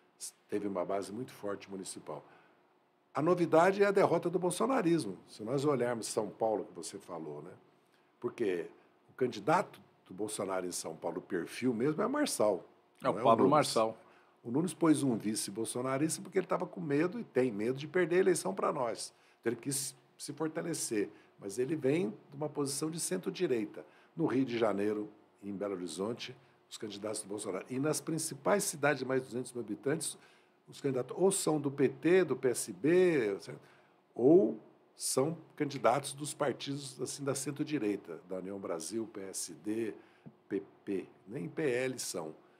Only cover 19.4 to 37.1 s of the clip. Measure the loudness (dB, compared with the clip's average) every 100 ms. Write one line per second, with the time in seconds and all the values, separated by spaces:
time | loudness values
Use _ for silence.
19.4 | -4 -2 -2 -4 -6 -10 _ -16 -12 -6
20.4 | -4 -4 -4 -4 -2 0 0 -6 -20 _
21.4 | -6 -2 -2 0 2 2 0 -6 -14 -8
22.4 | -6 -2 -2 -2 -4 -4 -4 -4 -4 -2
23.4 | 0 0 0 -6 -18 -20 _ -2 2 2
24.4 | 2 2 2 2 0 0 -4 -12 _ _
25.4 | -10 -6 -4 -4 -6 -4 -4 -4 -10 -14
26.4 | -20 _ _ -12 -10 -8 -6 -6 -6 -6
27.4 | -4 -6 -4 -2 0 0 -2 -4 -4 -4
28.4 | 2 2 0 0 2 2 0 -2 -2 -6
29.4 | -6 -8 -8 -4 -2 -2 -4 -10 -18 _
30.4 | _ _ -20 -6 -2 -2 -4 2 4 4
31.4 | 2 2 0 2 2 4 4 6 4 2
32.4 | 2 0 -4 0 4 6 6 4 2 0
33.4 | -6 -16 -18 -20 _ _ _ 4 8 8
34.4 | 8 0 -12 _ _ -8 -2 2 0 -2
35.4 | -10 -4 -4 2 2 2 -2 -8 -10 -2
36.4 | -2 -2 -6 -8 -10 -8 -8